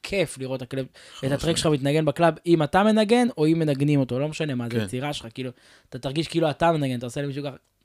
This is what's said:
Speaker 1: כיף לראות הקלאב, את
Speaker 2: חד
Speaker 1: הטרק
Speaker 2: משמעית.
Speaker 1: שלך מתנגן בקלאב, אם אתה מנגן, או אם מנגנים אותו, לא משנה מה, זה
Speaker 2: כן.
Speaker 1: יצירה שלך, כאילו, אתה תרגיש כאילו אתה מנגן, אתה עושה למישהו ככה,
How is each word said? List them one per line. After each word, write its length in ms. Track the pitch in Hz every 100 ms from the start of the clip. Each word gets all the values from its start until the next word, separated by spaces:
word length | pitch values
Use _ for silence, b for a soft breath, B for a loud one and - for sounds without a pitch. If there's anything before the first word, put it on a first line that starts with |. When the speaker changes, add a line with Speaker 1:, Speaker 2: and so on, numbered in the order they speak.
Speaker 1:
כיף 360 | - 196 160 131
לראות 240 | 131 131
הקלאב, 220 | 123 135
את 140 | 131 - -
Speaker 2:
חד 120 | - 135
Speaker 1:
הטרק 120 | 139
Speaker 2:
משמעית. 180 | 156 165
Speaker 1:
שלך 100 | 165
מתנגן 380 | 147 139 151
בקלאב, 300 | 156 139 170 151 170
אם 160 | 170
אתה 200 | - 185
מנגן, 460 | 214 220 214 240 240 -
או 80 | 156
אם 120 | 165
מנגנים 420 | 156 135 147 143
אותו, 180 | 127 123
לא 100 | 151
משנה 260 | 156 156
מה, 120 | 123 120
זה 60 | 117
Speaker 2:
כן. 60 |
Speaker 1:
יצירה 280 | 101 127 147
שלך, 140 | 147 113
כאילו, 160 | - 127 - b b b
אתה 100 | 127
תרגיש 300 | 135 143 160
כאילו 220 | 165 160
אתה 220 | 139 170
מנגן, 260 | 160 135 123
אתה 80 | 123
עושה 160 | 147
למישהו 200 | 143 139
ככה, 120 | 143 127 _ _